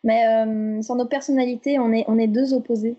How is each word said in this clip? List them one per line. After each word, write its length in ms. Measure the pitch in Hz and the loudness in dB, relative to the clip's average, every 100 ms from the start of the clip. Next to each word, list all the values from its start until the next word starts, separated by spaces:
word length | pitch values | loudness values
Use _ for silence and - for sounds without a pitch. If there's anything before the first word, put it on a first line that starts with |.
Mais, 200 | 233 226 226 | 2 2 4
euh, 520 | 226 220 220 214 214 | 2 0 -2 -4 -4
sur 120 | 220 | -4
nos 120 | 247 247 | -4 -2
personnalités, 720 | 285 - 269 247 240 277 277 | -4 0 0 0 -2 -2 0
on 120 | 233 | 2
est, 120 | 226 - | 0 2
on 120 | 220 | 0
est 100 | 226 | 2
deux 260 | 214 269 | 0 0
opposés. 420 | 262 - 233 220 | 0 -2 -2 -2